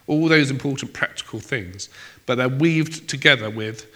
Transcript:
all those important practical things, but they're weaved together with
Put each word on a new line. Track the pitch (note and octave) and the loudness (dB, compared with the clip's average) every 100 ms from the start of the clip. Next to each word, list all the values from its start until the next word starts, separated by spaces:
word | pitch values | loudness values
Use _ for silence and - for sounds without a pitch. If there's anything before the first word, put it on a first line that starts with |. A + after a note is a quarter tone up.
| - | -2
all | D3+ D#3+ | 0 4
those | D#3 C3+ | 4 2
important | C3 C#3+ C3 B2 | 0 -4 -6 -8
practical | - - - - A2+ | -6 -6 -8 -12 -12
things, | - B2+ F2+ G2 - - - - - | -8 -8 -8 -12 -16 -18 -20 -12 -4
but | B2 | 0
they're | B2+ | 0
weaved | C3+ E3 D#3+ D#3 - - | 2 2 2 0 -4 -10
together | C#3 D3+ B2+ G#2+ | 2 4 4 2
with | A2 G#2+ A2+ - | -6 -6 -8 -14